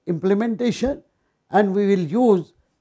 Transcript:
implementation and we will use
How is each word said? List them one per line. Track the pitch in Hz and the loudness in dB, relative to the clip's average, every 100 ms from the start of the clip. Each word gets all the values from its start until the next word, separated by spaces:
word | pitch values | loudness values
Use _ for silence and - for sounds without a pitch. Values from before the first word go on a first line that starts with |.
| - | -8
implementation | 165 185 202 233 226 247 - 247 285 - _ _ _ _ | -4 0 0 -2 -4 -4 -2 -4 -6 -12 _ _ _ _
and | 190 202 190 | 0 2 0
we | 196 | 0
will | 196 | 0
use | 160 208 254 185 156 _ _ _ | 0 0 2 2 0 _ _ _